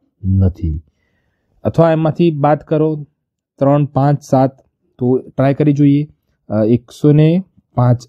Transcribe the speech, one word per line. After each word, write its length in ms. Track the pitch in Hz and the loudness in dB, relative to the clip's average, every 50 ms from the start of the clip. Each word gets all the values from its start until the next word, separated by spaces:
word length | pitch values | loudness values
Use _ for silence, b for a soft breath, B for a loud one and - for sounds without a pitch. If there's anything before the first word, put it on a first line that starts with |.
| _ _ _ _ - | _ _ _ _ -4
નથી. 580 | 92 95 95 95 92 - - 80 80 78 80 - _ _ _ _ _ _ _ _ _ _ _ _ _ _ _ - | -2 0 2 2 0 -2 -4 -6 -6 -6 -8 -10 _ _ _ _ _ _ _ _ _ _ _ _ _ _ _ -8
અથવા 280 | 107 - - 165 165 | -6 0 0 2 2
એમાંથી 400 | 160 156 160 156 147 - 175 170 | 2 0 -2 -2 -2 0 0 -2
બાદ 280 | 156 143 143 147 151 143 | 0 0 0 0 -2 -2
કરો, 480 | - - 165 151 156 156 156 151 143 - _ _ _ _ _ _ _ _ _ - | -4 -4 -4 -2 -2 -2 -4 -6 -10 -16 _ _ _ _ _ _ _ _ _ -4
ત્રણ, 260 | 139 135 143 147 147 | 0 0 0 0 0
પાંચ, 360 | 139 - 139 135 147 147 143 | -2 -2 -2 0 0 0 -2
સાત, 360 | - - - 131 131 127 - _ _ _ _ _ _ _ _ - | -4 -2 0 0 0 0 -4 _ _ _ _ _ _ _ _ -6
તો 220 | 127 123 131 127 - - - - | -2 -2 -2 -2 -4 -6 -6 -2
ટ્રાય 160 | 131 139 143 | -2 -2 0
કરી 200 | - 147 147 143 | 0 0 0 0
જોઈએ. 340 | 135 147 143 143 143 151 - _ _ _ _ _ _ _ - | 2 2 2 2 0 -2 -6 _ _ _ _ _ _ _ -6
અ, 140 | 104 107 110 | -4 -2 0
એકસો 480 | 107 123 120 - - - - - 151 | 2 0 0 -2 -6 -10 -2 0 2
ને 320 | 147 151 151 156 165 190 190 _ _ _ _ _ - | 2 4 2 2 2 0 -4 _ _ _ _ _ -4
પાંચ, 260 | - 123 123 123 120 - | -2 0 0 0 -2 -4